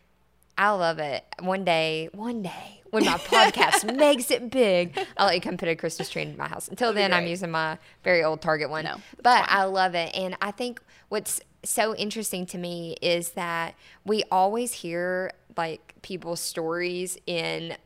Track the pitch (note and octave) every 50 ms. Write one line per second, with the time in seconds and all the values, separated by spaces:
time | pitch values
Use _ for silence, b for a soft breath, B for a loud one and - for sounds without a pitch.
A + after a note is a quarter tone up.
0 | _ _ _ _ _ _ _ _ _ _ _ - G3 G#3 G#3 F#3+ F3 E3 E3 D#3+
1 | D3+ C#3+ B2+ - - _ - - F3+ F#3 F#3+ F#3+ F#3+ F3+ E3+ D#3+ D#3+ D#3+ D#3+ D#3+
2 | D#3+ E3 - G3 A3 A#3+ B3 A3+ G3 F3 - - - - - - - - - A3
3 | - - E3+ - - - - - - A4 - - - - - - - A3 A#3+ C4+
4 | D4+ D4 C#4+ A#3+ B3 - C#4 A#3+ B3 A3+ C4 C4 A#3+ G3+ F#3 F3 F3 F3 - F#3+
5 | F#3 B B B G3 G3 E3+ F#3 - G#3+ F#3 E3+ G3 E3 E3 E3 - D#3+ - -
6 | E3 - - E3 D#3 D3+ D3 - C#3+ D3 - - - - F#3 - B3 A#3 G#3 G#3
7 | G3+ F#3+ F3+ F3 E3+ E3+ E3+ F3+ F#3+ E3+ D#3+ D#3+ D#3+ D#3 D#3+ - B B B B
8 | B F#3+ F3+ E3+ D#3+ D#3 D#3 D#3 - E3 D#3 D3+ D3+ C3 D3+ D#3 D#3 D3+ - -
9 | - B B - - B3 B3 G#3+ - - - G3+ F#3+ F#3+ F#3+ F#3+ F#3 F#3 F3 F3
10 | E3 - - - F#3 F#3 F#3 - - G#3 G3+ - B3 B3 A#3+ - - b b b
11 | b b G3+ G#3+ - - - - - _ _ _ - - - - G#3+ A3 A3 -
12 | G3+ G#3+ G#3 A3 G#3 - - F3+ F3+ - - F3+ F3 F3 F3 E3+ E3+ E3 - -
13 | - F3 E3+ F3 E3+ - - G3 F3 E3+ E3+ E3 E3 E3 - B B B B B
14 | B F#3+ G#3+ G#3+ - - - F#3 F#3 G3 G#3+ A#3 B3 A#3+ - - - E3+ E3+ F3
15 | F3 F3+ F#3 F#3 F#3 - - _ _ - - - E3 D#3+ D#3 - _ - - _
16 | - - G3 E3 D#3+ E3 E3+ E3 - - - F3 D#3+ D#3+ E3 F3 F3 F3+ F3+ F3+
17 | F3+ F3+ - - - - F3 E3 E3 E3 E3 D#3 E3 E3 - - _